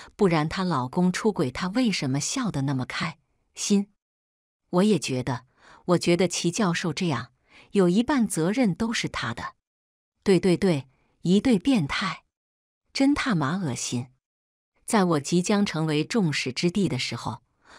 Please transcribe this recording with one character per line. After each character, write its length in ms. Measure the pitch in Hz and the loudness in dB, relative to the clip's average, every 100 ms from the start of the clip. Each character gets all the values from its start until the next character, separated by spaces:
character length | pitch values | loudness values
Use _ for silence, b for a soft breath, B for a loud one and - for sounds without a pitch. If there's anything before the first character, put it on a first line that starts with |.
| B _ | B _
不 100 | 196 | 2
然 220 | 165 156 | 4 0
她 160 | 175 | -2
老 240 | 185 147 123 | -2 -2 -2
公 240 | 151 180 | 2 2
出 180 | 180 220 | 2 -2
轨， 200 | 190 139 | 0 -2
她 180 | 127 180 | -2 -4
为 240 | 214 254 | 0 0
什 160 | 185 143 | 0 -2
么 100 | 135 | -2
笑 320 | - - 240 | -2 -4 -4
得 120 | 147 | -2
那 100 | 139 | -2
么 140 | 135 123 | -2 -4
开 320 | - 175 - _ _ _ | -6 -6 -8 _ _ _
心 380 | - - 202 202 _ _ _ _ _ _ _ _ | -10 0 0 0 _ _ _ _ _ _ _ _
？”“我 120 | 180 | 2
也 160 | 208 190 | 4 2
觉 240 | - 127 | 0 -4
得， 220 | 123 123 - b b b - | -4 -6 -10 b b b 0
我 120 | 170 | 0
觉 180 | 170 170 | 2 2
得 100 | 185 | 2
齐 240 | - 175 | 0 -2
教 220 | 170 202 | 0 0
授 220 | 170 175 | 0 -4
这 140 | 151 175 | -4 -2
样， 240 | 123 - _ b b b | -4 -6 _ b b b
有 180 | 202 180 | 2 4
一 120 | 180 | 2
半 240 | 247 294 220 | 2 0 0
责 240 | - 160 | 0 -2
任 240 | 220 233 | 0 0
都 160 | 165 226 | 0 -4
是 160 | 233 156 | -4 -6
他 280 | - 120 | -6 -8
的。 200 | 113 - - _ _ _ _ _ _ | -8 -10 -14 _ _ _ _ _ _
”“对 160 | - 170 | 2 2
对 160 | 190 170 | 4 2
对， 320 | 196 156 - _ _ _ | 2 0 -4 _ _ _
一 180 | 165 190 | 2 2
对 180 | 233 214 | 4 2
变 280 | 269 262 143 | 2 0 0
态， 380 | - 196 160 _ _ _ _ _ _ _ | -4 -6 -8 _ _ _ _ _ _ _
真 200 | - 277 | 0 2
他 200 | 294 277 | 2 0
妈 220 | 185 139 180 | 0 0 -2
恶 180 | 170 | -4
心。” 320 | 117 - 120 127 _ _ _ _ _ _ _ | -6 -4 -6 -6 _ _ _ _ _ _ _
在 200 | - 226 | -2 2
我 160 | 180 156 | 2 2
即 220 | 139 175 | 2 0
将 240 | 180 208 208 | 2 0 0
成 180 | 156 | 0
为 180 | 160 151 | 0 0
众 300 | 151 240 175 | 0 0 0
矢 180 | 139 - | 0 -4
之 200 | 123 175 | -2 -2
的 180 | 175 180 | 0 -2
的 100 | 127 | -2
时 160 | - | -6
候， 280 | 123 - 110 _ B B | -6 -8 -10 _ B B